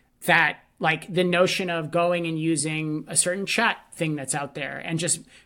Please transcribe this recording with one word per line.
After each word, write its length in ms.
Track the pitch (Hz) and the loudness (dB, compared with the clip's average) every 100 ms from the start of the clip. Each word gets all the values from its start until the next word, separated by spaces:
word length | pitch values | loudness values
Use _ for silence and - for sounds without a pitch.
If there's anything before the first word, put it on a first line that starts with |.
| _ _ - | _ _ 2
that, 320 | 165 151 - _ - | 4 4 0 _ -2
like, 340 | 160 156 - | 0 0 -2
the 120 | 170 | 0
notion 440 | 180 175 185 - 185 | 2 4 4 2 -2
of 220 | 165 156 | -4 -2
going 380 | 170 175 175 165 | 0 2 2 -2
and 100 | 160 | -2
using 680 | 160 160 156 156 156 151 - | 0 0 0 -2 -2 -4 -4
a 80 | 156 | 0
certain 300 | 180 190 196 | 0 -2 -2
chat 320 | - 226 - - | 0 0 -2 -8
thing 220 | - 160 | -4 -2
that's 220 | 147 135 143 | -2 -4 -6
out 180 | 143 | -6
there 260 | 156 139 139 | -8 -10 -8
and 160 | - 165 | -6 -4
just 200 | 170 - - - | -2 -4 -6 -20